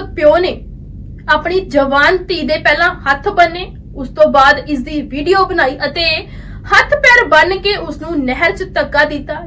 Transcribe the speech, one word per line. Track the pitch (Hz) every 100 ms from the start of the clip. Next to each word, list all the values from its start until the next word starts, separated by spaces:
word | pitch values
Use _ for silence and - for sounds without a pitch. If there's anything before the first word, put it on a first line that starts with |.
| - -
ਪਿਓ | 302 320
ਨੇ | 359 - - - - - - - -
ਆਪਣੀ | 302 330 370
ਜਵਾਨ | 381 285 262 277 294 370
ਧੀ | 359 330
ਦੇ | 302 311
ਪਹਿਲਾਂ | 330 302 349 349
ਹੱਥ | 269 277 403
ਬੰਨੇ, | 392 339 349 381 - - -
ਉਸ | 254
ਤੋਂ | 311 302
ਬਾਅਦ | 277 269 294 -
ਇਸ | 277
ਦੀ | 269 302
ਵੀਡੀਓ | 208 269 302 392 381
ਬਣਾਈ | 339 262 285 294
ਅਤੇ | 339 330 320 415 - - -
ਹੱਥ | - 403 -
ਪੈਰ | 587 539 480 381
ਬੰਨ | 311 330 381
ਕੇ | 403 381
ਉਸ | 330 302
ਨੂੰ | 311 320 254
ਨਹਿਰ | 254 339 -
'ਚ | 370
ਧੱਕਾ | 330 285 285
ਦਿੱਤਾ। | 294 294 - 302